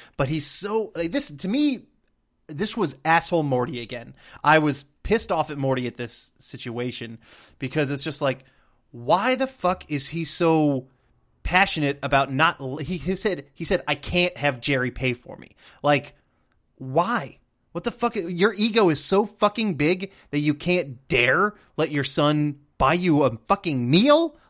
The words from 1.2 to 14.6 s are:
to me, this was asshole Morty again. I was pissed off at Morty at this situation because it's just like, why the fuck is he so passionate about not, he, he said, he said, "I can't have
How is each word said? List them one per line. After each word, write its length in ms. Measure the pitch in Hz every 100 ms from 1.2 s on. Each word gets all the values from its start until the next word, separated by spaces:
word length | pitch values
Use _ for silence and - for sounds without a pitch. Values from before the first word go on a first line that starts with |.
| 269
to 160 | 147 185
me, 400 | 254 294 247 - _ _ _ _ _ -
this 280 | 151 208 -
was 200 | 170 -
asshole 400 | 156 165 - 175
Morty 360 | 147 127 123 120
again. 340 | 110 120 117 - - -
I 160 | 143 160
was 260 | 151 143 - _
pissed 260 | - 220 -
off 220 | 170 151
at 60 | 143
Morty 280 | 135 131 123
at 100 | -
this 360 | 117 - - _
situation 800 | - 113 127 117 127 - 113 113 _ - - -
because 300 | 131 151 139
it's 120 | 143
just 180 | 156 139
like, 240 | 143 127 - _ _ _ _
why 460 | 120 117 175 220 254
the 100 | 262
fuck 380 | - 180 185 -
is 200 | 147 -
he 160 | 165
so 640 | 160 - 170 160 151 135 - _ _ _ _ _
passionate 520 | - 180 190 - 147 143
about 300 | 139 139 135
not, 280 | 135 160 - 135 147
he, 140 | 160 180
he 180 | 139
said, 320 | 190 214 185 -
he 80 | -
said, 180 | 156 190 -
"I 80 |
can't 420 | 147 - 180 180 -
have 240 | 143 127